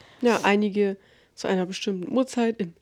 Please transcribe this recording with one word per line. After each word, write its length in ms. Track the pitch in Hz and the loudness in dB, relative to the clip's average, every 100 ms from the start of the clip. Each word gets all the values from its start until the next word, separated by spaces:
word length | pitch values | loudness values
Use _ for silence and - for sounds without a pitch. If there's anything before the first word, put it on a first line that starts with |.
| - - | -20 -2
Ja, 180 | 240 214 | 2 2
einige 540 | 190 208 208 202 202 196 _ _ _ - | 4 2 2 0 0 -2 _ _ _ -10
zu 120 | - | -2
einer 200 | 190 180 | 0 -2
bestimmten 440 | 190 - 190 175 233 | -4 -6 -4 -2 -2
Uhrzeit, 440 | 254 - 233 226 | -2 0 -2 -2
im, 140 | 175 - | -6 -8